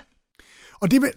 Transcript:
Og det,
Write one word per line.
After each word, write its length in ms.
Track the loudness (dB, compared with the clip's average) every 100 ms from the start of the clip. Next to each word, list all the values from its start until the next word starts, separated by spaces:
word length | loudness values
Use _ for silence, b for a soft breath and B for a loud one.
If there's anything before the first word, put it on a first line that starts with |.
| -12 _ _ _ b b b b
Og 100 | 0
det, 100 | 2 0